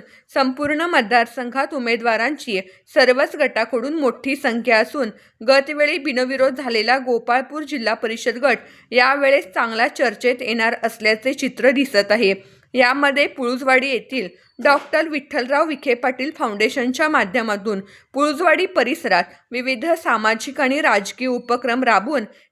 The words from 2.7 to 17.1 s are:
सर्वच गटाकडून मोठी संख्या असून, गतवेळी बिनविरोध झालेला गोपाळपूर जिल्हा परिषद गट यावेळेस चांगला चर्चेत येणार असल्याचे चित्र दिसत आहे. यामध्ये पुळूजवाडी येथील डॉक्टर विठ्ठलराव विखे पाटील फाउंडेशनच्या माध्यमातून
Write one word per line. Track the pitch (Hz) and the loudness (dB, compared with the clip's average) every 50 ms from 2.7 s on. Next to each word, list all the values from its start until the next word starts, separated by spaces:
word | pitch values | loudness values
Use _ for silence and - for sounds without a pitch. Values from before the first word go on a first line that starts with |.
| - _ _ _ - | -16 _ _ _ 2
सर्वच | - 254 247 247 262 294 - - | 4 4 4 4 2 2 -2 0
गटाकडून | 302 285 254 262 220 226 226 - 233 226 285 311 | -2 -2 0 0 -2 -2 -2 -2 -4 -4 -4 -4
मोठी | 330 285 240 240 - - 269 269 | 0 0 -2 -2 -2 -4 -6 -4
संख्या | 262 - 254 226 240 220 240 226 214 | -2 -2 -2 -2 -2 0 2 2 2
असून, | 233 240 - 196 170 - - - _ _ _ - 220 226 | 2 0 -2 -6 -6 -6 -8 -14 _ _ _ -6 2 4
गतवेळी | 269 277 269 294 302 294 294 294 320 349 | 4 4 4 0 0 0 0 0 0 -2
बिनविरोध | 277 302 247 247 254 254 269 254 262 277 254 262 | -2 -2 -2 -2 -2 -2 0 0 0 0 0 -2
झालेला | 277 247 233 220 214 233 254 277 | -6 -2 -2 0 2 2 2 2
गोपाळपूर | 254 254 240 226 233 - 240 262 262 262 285 302 | 2 0 -2 -2 0 0 0 0 0 -4 -8 -10
जिल्हा | 302 269 294 262 226 202 226 | -8 -6 -6 -4 -2 -2 -2
परिषद | 233 - 220 226 226 - 247 226 240 | -2 -4 -6 -6 -4 -4 -4 -4 0
गट | 262 269 226 - - - - - _ - | 2 2 0 0 -4 -14 -20 -20 _ 0
यावेळेस | 226 247 247 269 277 285 277 269 277 302 349 - - | 2 4 4 4 4 2 4 4 4 2 2 -2 -4
चांगला | 311 247 226 226 220 240 302 | -4 -2 -2 0 0 0 0
चर्चेत | - - 285 233 208 - - 247 247 247 | 0 0 -2 -2 -2 0 0 0 0 0
येणार | - - 226 226 226 226 233 - | -2 -4 -2 0 0 0 0 0
असल्याचे | - 226 226 - 214 214 220 220 - 262 285 | -4 -6 -4 0 0 0 0 2 0 -4 -4
चित्र | 277 277 247 - - - 254 | -2 -4 -6 -4 2 2 2
दिसत | 262 269 269 - - 202 202 202 | 4 4 0 2 2 0 2 2
आहे. | 208 233 233 190 196 196 - - - _ _ _ - | 2 2 2 2 0 0 -6 -20 -20 _ _ _ 0
यामध्ये | 247 247 247 262 285 285 285 269 285 294 | 2 2 4 4 2 2 2 2 2 0
पुळूजवाडी | - - - 254 240 254 247 285 262 262 254 262 277 | 0 -2 -4 -4 -4 -4 -2 2 2 2 4 2 0
येथील | 262 214 196 - 262 254 190 175 - _ _ _ _ - | -4 -4 -6 -6 -6 -6 -6 -8 -10 _ _ _ _ 0
डॉक्टर | 240 294 277 285 - - - 311 311 320 | 2 4 4 4 2 -2 -2 -2 0 0
विठ्ठलराव | 302 285 285 - - 294 240 247 285 285 330 | -4 -8 -8 -6 -6 -4 -2 0 0 0 0
विखे | 311 294 269 - 285 233 | 0 -2 -6 -2 -2 -2
पाटील | 233 269 254 254 254 254 311 302 | 0 0 -4 -2 -2 -6 -6 -6
फाउंडेशनच्या | - 302 233 208 202 214 240 - 277 240 254 254 - 320 | -4 -4 -4 -2 0 0 0 0 0 -2 -2 0 0 0
माध्यमातून | 311 | 2